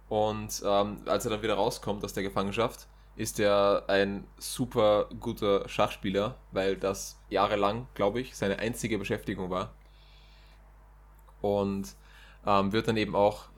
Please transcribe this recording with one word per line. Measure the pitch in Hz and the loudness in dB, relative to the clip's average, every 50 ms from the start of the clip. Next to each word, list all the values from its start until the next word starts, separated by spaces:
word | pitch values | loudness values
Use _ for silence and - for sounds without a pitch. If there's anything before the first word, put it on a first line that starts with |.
| - - | -8 -4
Und, | 110 107 107 110 110 107 107 107 - - - | 0 0 0 0 0 -4 -6 -8 -8 -4 0
ähm, | 101 101 101 104 104 101 - - | 2 4 4 2 2 -2 -6 -2
als | - 95 101 - | 0 0 0 0
er | 117 | -2
dann | 110 101 | -2 -2
wieder | 110 107 104 | 0 0 0
rauskommt | 95 101 123 - - - 110 104 104 | 2 0 0 -2 -2 -4 -6 -4 -4
aus | 104 101 - | -6 -6 -6
der | 107 | -6
Gefangenschaft, | 95 98 - 107 98 98 95 113 113 131 - - - - - - - - - | -6 -4 -2 -2 -2 -2 0 0 -2 -2 -4 -8 -18 -20 -20 -20 -20 -18 -10
ist | - 110 110 - - | -8 -8 -6 0 2
er | 104 101 101 101 101 101 101 - - - | 4 4 6 6 6 6 4 2 2 2
ein | 98 98 98 98 101 95 - - - - | 2 2 2 2 -2 -6 -10 -14 -16 -14
super | - - - - 127 120 - 120 107 107 104 104 - - - 110 | -12 -8 -6 -4 -4 -2 2 4 4 6 6 4 2 -2 -6 -8
guter | - 117 110 - 107 101 98 95 - - | -8 -8 -4 -2 2 2 2 2 0 -2
Schachspieler, | - - 104 101 - - - 101 95 98 104 120 127 - - - | 0 0 0 0 -2 -4 -4 -2 0 0 -2 -2 -4 -10 -14 -6
weil | - 98 95 98 95 92 | -4 -2 0 0 0 0
das | 92 95 98 - - - - - - - | -2 -2 -2 -4 -8 -12 -14 -18 -8 -2
jahrelang, | 101 95 101 104 107 101 101 101 107 120 127 - - | 2 2 2 2 2 2 2 0 0 -4 -8 -10 -4
glaub | - 101 101 104 | 0 0 0 0
ich, | 120 131 - - | -2 -6 -8 -6
seine | - 107 98 98 - | -4 -2 -2 -2 -2
einzige | 104 117 123 - - 107 110 98 | -4 -4 -4 -4 -4 -4 -4 -4
Beschäftigung | 101 - 110 - - - 101 95 92 90 | -2 -4 -4 -4 -4 -6 -6 -6 -6 -4
war. | 92 92 117 - - - - - - - - - - - - - - - - - - - - - - - - - - - - - - - - - - - | -4 -4 -4 -6 -10 -18 -20 -20 -20 -20 -20 -20 -20 -20 -20 -20 -20 -20 -20 -20 -20 -20 -20 -20 -20 -20 -20 -20 -20 -20 -20 -20 -20 -20 -20 -20 -10 -4
Und, | - 101 101 101 98 98 98 98 98 - - - - - - - - - - - - | -2 0 0 2 0 0 -2 -4 -6 -10 -14 -20 -20 -20 -20 -20 -20 -20 -20 -6 0
ähm, | 104 101 98 98 98 | 2 2 4 2 2
wird | 104 113 113 117 | 0 0 0 0
dann | 113 | 0
eben | 110 107 101 - | 0 0 2 4
auch, | 98 101 104 107 - - - - | 4 4 4 4 0 -8 -20 -20